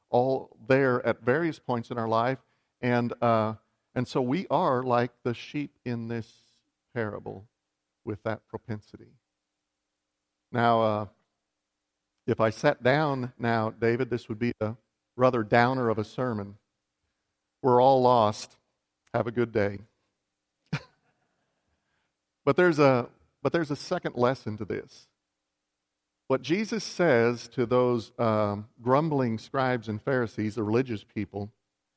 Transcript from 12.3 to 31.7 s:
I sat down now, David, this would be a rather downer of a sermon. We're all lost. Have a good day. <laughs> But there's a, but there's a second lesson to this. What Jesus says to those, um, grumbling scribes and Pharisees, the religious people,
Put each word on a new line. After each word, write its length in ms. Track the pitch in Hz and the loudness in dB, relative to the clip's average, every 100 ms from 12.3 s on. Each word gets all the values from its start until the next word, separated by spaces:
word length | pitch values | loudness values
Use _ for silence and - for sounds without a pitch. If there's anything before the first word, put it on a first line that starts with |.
| 110 | 0
I 100 | 110 | 0
sat 320 | - 147 - | 0 -2 0
down 500 | 123 143 156 135 123 - | 0 0 0 -4 -8 -6
now, 320 | 120 117 110 | -2 -2 -2
David, 400 | - 117 117 117 | -2 -2 -2 -4
this 180 | 120 - | -6 -8
would 100 | 110 | -6
be 140 | 120 - | -4 -4
a 140 | 107 117 _ _ _ - | -6 -8 _ _ _ 2
rather 260 | 127 123 | 2 2
downer 460 | 107 120 123 131 117 | 2 4 4 2 -2
of 100 | 107 | -2
a 60 | |
sermon. 520 | 104 - 127 107 101 104 _ _ _ _ _ _ _ _ _ _ | -4 -6 -6 -6 -8 -14 _ _ _ _ _ _ _ _ _ _
We're 200 | 131 123 | 4 6
all 200 | 131 131 | 6 6
lost. 520 | 123 123 107 107 - _ _ _ _ _ _ | 6 6 4 0 -10 _ _ _ _ _ _
Have 120 | 117 110 | -4 -2
a 60 | |
good 180 | 117 117 | -2 -2
day. 280 | 107 101 101 107 _ _ _ _ _ _ _ - | 0 -2 -4 -16 _ _ _ _ _ _ _ -10
<laughs> 60 | - - _ _ _ _ _ _ _ _ _ _ _ _ _ _ _ | -10 -10 _ _ _ _ _ _ _ _ _ _ _ _ _ _ _
But 120 | 143 139 | 0 4
there's 220 | 180 151 | 4 6
a, 300 | 139 127 123 _ _ _ | 4 4 0 _ _ _
but 100 | 147 | -2
there's 180 | 170 151 | -2 -4
a 60 | 143 | -6
second 380 | - 180 156 | -6 -6 -4
lesson 420 | 123 123 131 120 107 | 0 0 0 -6 -10
to 80 | |
this. 420 | 104 104 - - _ _ _ _ _ _ _ _ _ _ _ _ - | -8 -8 -10 -18 _ _ _ _ _ _ _ _ _ _ _ _ -4
What 120 | 131 | -2
Jesus 420 | 120 185 220 220 | 0 -2 -2 -6
says 640 | - - 170 120 117 120 - | -6 0 2 4 2 0 -6
to 180 | - 117 | -4 0
those, 460 | 123 123 120 - - | 2 2 0 -4 -2
um, 500 | 113 107 104 104 107 - | 0 2 0 -4 -10 -8
grumbling 580 | 117 135 160 143 123 110 | 0 0 2 0 -2 -4
scribes 500 | - 135 131 123 110 | -6 -2 -2 -2 -4
and 120 | 104 | -6
Pharisees, 540 | - 131 117 - 110 | -2 -2 -2 -4 -6
the 80 | 107 | -4
religious 420 | 104 117 131 107 | 0 0 -2 -6
people, 460 | - 113 98 101 104 _ _ | -10 -10 -8 -8 -12 _ _